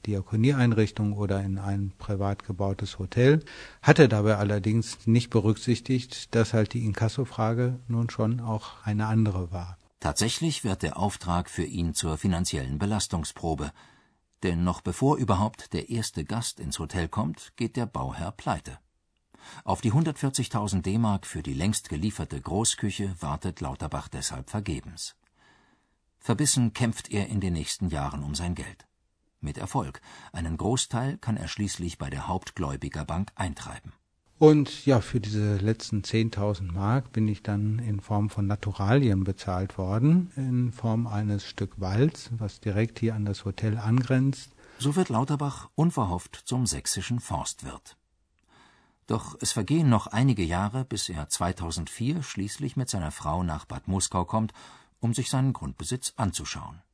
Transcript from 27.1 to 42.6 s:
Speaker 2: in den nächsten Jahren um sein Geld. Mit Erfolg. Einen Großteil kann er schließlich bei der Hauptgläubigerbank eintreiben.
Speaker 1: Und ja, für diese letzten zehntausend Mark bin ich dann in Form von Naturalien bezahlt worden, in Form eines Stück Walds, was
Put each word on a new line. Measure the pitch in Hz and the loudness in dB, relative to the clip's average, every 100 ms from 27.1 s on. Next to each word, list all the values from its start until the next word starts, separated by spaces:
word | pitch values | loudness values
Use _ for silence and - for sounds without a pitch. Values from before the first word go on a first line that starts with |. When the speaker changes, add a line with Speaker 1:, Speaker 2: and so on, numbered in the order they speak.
| 107 98 | -2 0
Speaker 2:
in | 107 | 0
den | 92 | 0
nächsten | 85 71 - 90 | 0 -2 -4 -2
Jahren | 73 71 71 | -2 -2 -4
um | 71 73 | -6 -4
sein | 90 | -4
Geld. | 87 - - _ _ _ _ _ _ | -4 -8 -14 _ _ _ _ _ _
Mit | 73 71 | -10 -8
Erfolg. | - 135 73 - - - - | -6 -4 -4 -8 -18 -20 -14
Einen | - 82 82 | -6 -4 -2
Großteil | 101 127 - 117 131 - | 0 0 0 -2 -2 -4
kann | - 107 | -2 -2
er | 85 | -4
schließlich | - 101 - 87 - | -4 -4 -2 -6 -6
bei | 69 | -6
der | 67 - | -6 -4
Hauptgläubigerbank | - - - 76 69 71 78 73 82 101 - | -4 -6 -6 -4 -4 -6 -6 -4 -4 -4 -4
eintreiben. | 92 73 - - - - _ _ _ - | -6 -6 -12 -14 -16 -20 _ _ _ 8
Speaker 1:
Und | 156 151 139 - - | 10 10 4 0 4
ja, | 123 | 4
für | - 120 | 4 -2
diese | 104 107 104 101 | 0 0 2 2
letzten | 104 113 - 107 | 2 0 -2 -4
zehntausend | - 110 113 101 101 104 95 | 0 2 2 0 -2 -2 -4
Mark | 90 101 131 131 | -2 0 0 0
bin | 117 107 | 0 0
ich | 101 | 0
dann | - 101 104 110 | -2 -2 0 -2
in | 117 98 | -2 -4
Form | - 104 104 | -2 0 0
von | - 98 | 0 -2
Naturalien | 104 104 95 98 135 127 95 | 0 -2 0 4 6 6 4
bezahlt | 95 92 - 90 95 - | 2 -2 -2 -2 -2 -4
worden, | 92 107 143 175 180 - | -2 2 6 6 4 -4
in | 131 123 123 | -2 0 0
Form | - 113 110 117 | -2 0 0 0
eines | 101 104 101 - | -2 0 -2 -4
Stück | - 92 - | -6 -6 -4
Walds, | 92 104 151 - - 113 | -2 2 2 0 -8 -6
was | 104 - | -6 -6